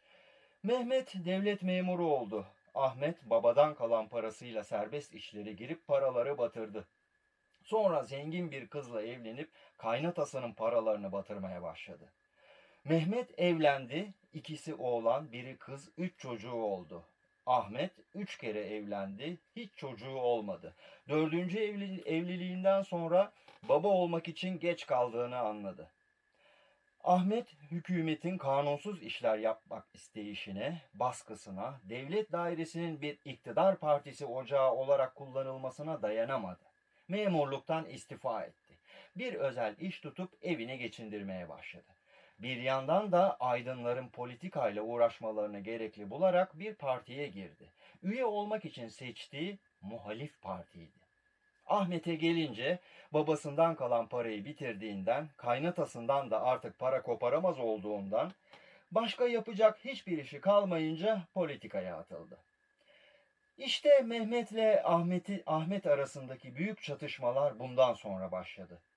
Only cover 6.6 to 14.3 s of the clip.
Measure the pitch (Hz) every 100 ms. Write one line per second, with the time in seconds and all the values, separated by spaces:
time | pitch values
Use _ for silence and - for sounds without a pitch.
6.6 | 107 104 95 _ _ _ _ _ _ _
7.6 | - 220 202 156 120 139 147 175 175 135
8.6 | 113 147 127 117 110 123 113 120 156 _
9.6 | - - 113 123 165 170 147 131 120 101
10.6 | 113 120 110 104 98 98 95 101 92 90
11.6 | 87 82 - - - _ _ _ _ -
12.6 | _ _ 139 165 160 226 247 - 180 165
13.6 | 147 135 123 151 202 - _